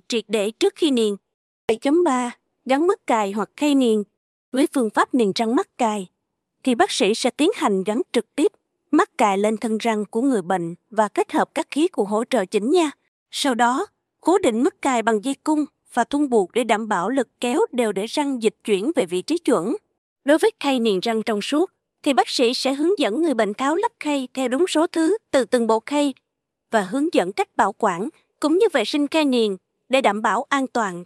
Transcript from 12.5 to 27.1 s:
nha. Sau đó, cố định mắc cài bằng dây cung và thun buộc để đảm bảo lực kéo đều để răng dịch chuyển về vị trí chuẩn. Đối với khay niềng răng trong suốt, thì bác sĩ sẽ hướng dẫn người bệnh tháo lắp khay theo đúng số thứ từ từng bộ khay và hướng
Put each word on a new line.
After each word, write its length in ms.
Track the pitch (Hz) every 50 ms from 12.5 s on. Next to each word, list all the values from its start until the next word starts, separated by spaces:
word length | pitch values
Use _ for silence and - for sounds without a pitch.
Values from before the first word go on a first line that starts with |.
| - 202 196 254
nha. 200 | 339 359 320 285 - _ _ _ _ _ _ _
Sau 240 | - - - 285 254
đó, 300 | 226 240 - 262 294 403 - _ _ _ _ _ _
cố 160 | - 302 349 403
định 260 | 381 277 214 226 262
mắc 180 | 381 - _
cài 200 | - 285 254 233
bằng 220 | 220 226 226 208 196
dây 120 | 269 277 - _
cung 220 | - 311 302 294 - _ _ _ _ -
và 100 | 247 233
thun 260 | - - 285 294 269
buộc 220 | 247 220 185 175
để 120 | - 226 254
đảm 240 | 220 226 208 226 214
bảo 220 | 208 180 170 208
lực 180 | 269 269 233 - _ _
kéo 220 | - 240 247 339 453 -
đều 200 | - 247 240 214
để 140 | 202 190 202
răng 380 | 233 - 302 285 277 269 240 220
dịch 120 | 208 - _ _
chuyển 280 | - 208 180 202 285 339
về 100 | 277 208
vị 160 | 165 175 185
trí 160 | 175 - 302 339
chuẩn. 380 | - - 240 175 165 214 320 427 - _ _ _ _ _ _ _ _
Đối 120 | 269 302 320
với 140 | - 440 - _
khay 200 | - 285 269 254
niềng 200 | 226 226 196 185
răng 240 | 170 233 226 220 208
trong 180 | - 220 208
suốt, 300 | 196 - 269 302 370 - _ _ _ _ _ _ -
thì 100 | 302 262
bác 160 | 339 440 -
sĩ 240 | - - 254 233 254
sẽ 200 | - - 254 277
hướng 260 | 277 302 339 403 381
dẫn 220 | 277 208 208 269
người 120 | 330 330 262
bệnh 200 | 220 220 196 214
tháo 220 | - 269 277 311
lắp 160 | 370 453 453 - _
khay 280 | - 294 294 277 254 - -
theo 140 | 262 269 247
đúng 200 | 240 269 359 370
số 200 | - 311 320 -
thứ 300 | - 339 320 320 392 453 - _
từ 140 | - - 240
từng 220 | - - 247 233 220
bộ 120 | 226 220 -
khay 280 | - 285 294 294 285 254 - _ _ _ _ _ _ _ _ _ _
và 100 | - 214
hướng 320 | 190 185 208 277 294 339